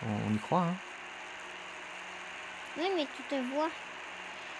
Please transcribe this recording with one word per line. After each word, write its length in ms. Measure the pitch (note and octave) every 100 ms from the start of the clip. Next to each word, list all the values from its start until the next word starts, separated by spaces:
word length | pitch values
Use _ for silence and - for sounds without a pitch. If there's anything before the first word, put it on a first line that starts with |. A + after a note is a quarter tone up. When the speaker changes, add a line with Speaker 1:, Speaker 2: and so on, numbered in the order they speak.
Speaker 1:
on, 280 | A#2 G#2 G#2+
on 40 | G#2+
y 40 |
croit, 240 | - E3+
hein. 120 | E3+ F#3 - - - - - - - - - - - - - - - - - - - -
Speaker 2:
Oui, 120 | F4+ F#4
mais 120 | C#4 -
tu 80 |
te 120 | C4 C#4 B3
vois. 160 | C#4 D#4+ - - - - - - - -